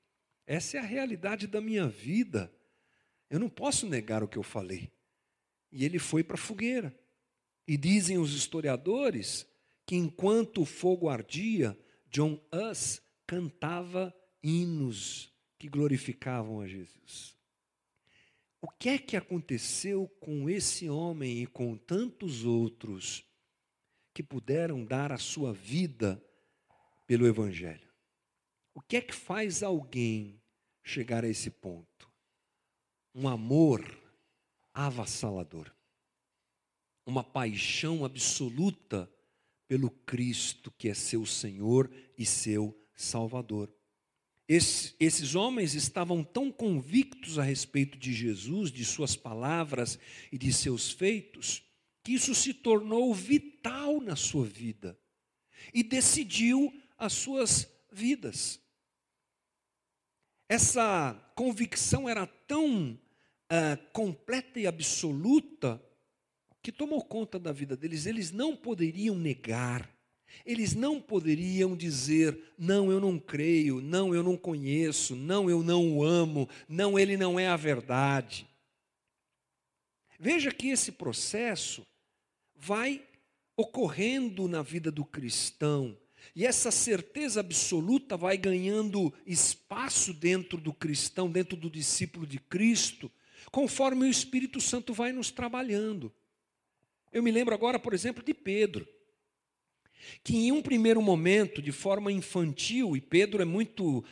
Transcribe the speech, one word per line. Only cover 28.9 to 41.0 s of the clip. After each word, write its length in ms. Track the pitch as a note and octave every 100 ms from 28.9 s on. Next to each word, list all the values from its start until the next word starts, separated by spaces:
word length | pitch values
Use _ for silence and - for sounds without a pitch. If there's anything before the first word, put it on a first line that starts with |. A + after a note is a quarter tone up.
| A#3+
é 40 |
que 140 | A#3+ -
faz 480 | - G3 G#3+ D#3+
alguém 800 | G3+ E3 C3 C3 A#2 A2 G#2 G2+ _ _ _ _
chegar 400 | - D3 A#2+ A2+
a 60 | A2+
esse 200 | A2 A2+
ponto? 640 | - F#2+ E2+ E2 _ - _ _ _ _ _ _ _ _ _ _ B2+
Um 140 | C3+
amor 680 | A#2 A2+ D3 D#3+ G#2+ - - _ _ _ _ _ _ _
avassalador. 1000 | - C#3+ A#2+ G#2+ - A2 F#2+ E2+ E2 D2+ - _ _ _ _ _ _ _ _ _ _ _ _ -
Uma 180 | B2+
paixão 800 | - C#3 A#2 G2+ - - D#3 E3
absoluta 1040 | C3+ C3 - - B2+ B2 F#3+ - - G2+ F2+ _ _ _ _ _ -
pelo 200 | C3 B2
Cristo 800 | - - B2 B2 A2+ - - - -
que 120 | A2+
é 40 |
seu 320 | G2+